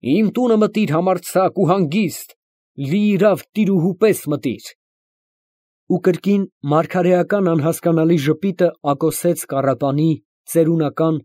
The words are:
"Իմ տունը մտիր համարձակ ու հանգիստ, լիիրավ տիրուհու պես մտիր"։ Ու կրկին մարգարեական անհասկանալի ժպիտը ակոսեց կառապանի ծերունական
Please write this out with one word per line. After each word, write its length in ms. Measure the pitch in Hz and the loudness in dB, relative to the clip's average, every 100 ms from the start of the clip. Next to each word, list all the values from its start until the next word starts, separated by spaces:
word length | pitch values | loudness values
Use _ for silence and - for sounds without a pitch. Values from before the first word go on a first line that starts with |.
"Իմ 240 | 117 156 214 | 0 0 0
տունը 280 | - 247 220 | 0 0 2
մտիր 340 | 214 214 208 | 2 0 -2
համարձակ 640 | 156 180 185 - 180 185 - | 0 0 -2 -2 0 0 0
ու 100 | 151 | 0
հանգիստ, 680 | 190 165 175 190 - - - _ _ _ - | 2 0 0 -2 -4 -18 -20 _ _ _ -10
լիիրավ 640 | 139 185 208 196 208 180 - | -4 0 0 2 2 0 -4
տիրուհու 480 | - 202 196 165 | -2 0 2 0
պես 260 | 185 220 180 | 2 0 0
մտիր"։ 440 | - 147 139 107 - - _ _ _ _ _ _ _ _ _ _ _ | -2 -4 -4 -8 -12 -20 _ _ _ _ _ _ _ _ _ _ _
Ու 100 | 185 | -2
կրկին 420 | 190 170 - 202 190 _ | 0 -2 0 0 -2 _
մարգարեական 840 | 143 151 165 185 175 180 175 202 185 | -2 0 0 0 2 2 2 0 0
անհասկանալի 720 | 165 147 165 170 165 160 170 | 0 0 -2 0 2 2 2
ժպիտը 500 | 139 156 196 180 175 165 | 0 -2 -2 0 -2 0
ակոսեց 600 | 147 143 160 151 175 165 | -4 -2 -2 -2 -2 -2
կառապանի 680 | - 135 135 127 139 139 160 151 _ _ - | -4 -4 -2 -2 -2 0 0 -2 _ _ -4
ծերունական 720 | 165 160 165 147 - 160 156 | 0 2 2 -2 0 -2 -2